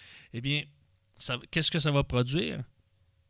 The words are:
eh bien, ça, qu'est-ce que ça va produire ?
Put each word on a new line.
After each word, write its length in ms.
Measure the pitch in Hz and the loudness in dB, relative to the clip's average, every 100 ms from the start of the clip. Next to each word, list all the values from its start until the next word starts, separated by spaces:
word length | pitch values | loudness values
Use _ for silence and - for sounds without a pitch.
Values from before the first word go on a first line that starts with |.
| - - - | -20 -20 -12
eh 80 | 139 | -6
bien, 240 | 135 147 147 _ _ _ _ - | -2 -2 -4 _ _ _ _ -10
ça, 200 | - 123 - | -6 -6 -4
qu'est-ce 200 | 170 156 | 0 0
que 80 | 165 | 2
ça 120 | 147 | 2
va 120 | 143 | 2
produire ? 600 | - 123 123 151 233 - 120 _ _ _ _ _ | 4 2 2 0 -2 -4 -8 _ _ _ _ _